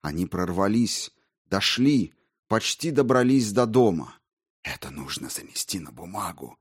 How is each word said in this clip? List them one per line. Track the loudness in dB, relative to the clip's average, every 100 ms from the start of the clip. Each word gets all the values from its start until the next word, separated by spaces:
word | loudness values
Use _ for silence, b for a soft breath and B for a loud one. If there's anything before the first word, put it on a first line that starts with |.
Они | -6 -4 -4
прорвались, | -2 -2 0 2 2 0 -2 -8 _ _ _ _
дошли, | 0 0 2 4 4 0 _ _ _ _
почти | -2 0 -4 -2
добрались | 0 4 4 6 4 2
до | 2 4
дома. | 6 4 2 -6 -16 _ _ _ _
«Это | -12 -12 -12
нужно | -12 -10 -10 -8
занести | -10 -10 -10 -8 -8
на | -10
бумагу» | -16 -12 -8 -8 -8 -16 -18